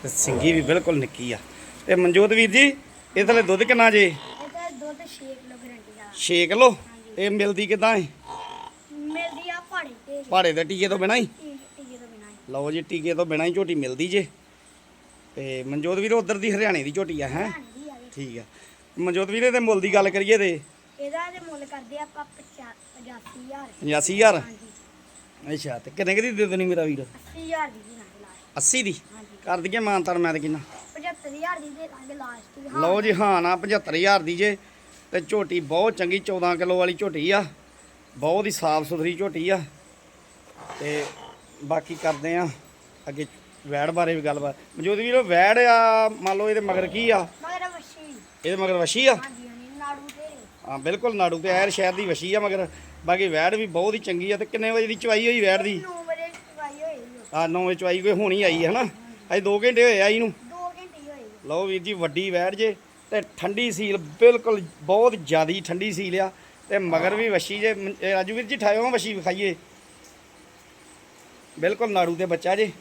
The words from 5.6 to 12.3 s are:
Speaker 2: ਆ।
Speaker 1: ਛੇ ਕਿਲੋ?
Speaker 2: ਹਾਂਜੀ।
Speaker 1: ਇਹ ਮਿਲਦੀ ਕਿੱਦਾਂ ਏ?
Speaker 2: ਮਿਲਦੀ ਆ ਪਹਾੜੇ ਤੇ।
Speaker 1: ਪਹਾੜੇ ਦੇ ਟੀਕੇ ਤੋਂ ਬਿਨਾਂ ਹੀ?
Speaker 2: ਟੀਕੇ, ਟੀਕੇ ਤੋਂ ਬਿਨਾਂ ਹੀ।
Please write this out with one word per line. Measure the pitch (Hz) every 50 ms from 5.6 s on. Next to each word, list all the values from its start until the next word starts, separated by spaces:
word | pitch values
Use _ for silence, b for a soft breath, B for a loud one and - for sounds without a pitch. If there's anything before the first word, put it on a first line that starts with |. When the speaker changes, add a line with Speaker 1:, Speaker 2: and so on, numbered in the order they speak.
| 247 247 240 226 208 - 214 -
Speaker 2:
ਆ। | 208 208 -
Speaker 1:
ਛੇ | - - - 180 170 175 160
ਕਿਲੋ? | 196 220 254 247
Speaker 2:
ਹਾਂਜੀ। | 208 - - - - - - - - -
Speaker 1:
ਇਹ | 190 208
ਮਿਲਦੀ | 202 214 202 202 202 175 214 185
ਕਿੱਦਾਂ | 208 202 208 220 226 202
ਏ? | 165 143 - - - - - - - - - - - - - - - -
Speaker 2:
ਮਿਲਦੀ | 294 294 294 302 311 330 339 339 - - 339 349
ਆ | 339 349
ਪਹਾੜੇ | 349 - 381 359 320 269 240 220 - -
ਤੇ। | 277 285 277 254
Speaker 1:
ਪਹਾੜੇ | 180 185 185 170 156
ਦੇ | 160 165
ਟੀਕੇ | 156 196 185 190 196
ਤੋਂ | 190 190
ਬਿਨਾਂ | 185 196 220
ਹੀ? | 247 226
Speaker 2:
ਟੀਕੇ, | - - - 311 302 277 269 - - - -
ਟੀਕੇ | 277 247 254 240
ਤੋਂ | 240 233
ਬਿਨਾਂ | 226 214 -
ਹੀ। | 208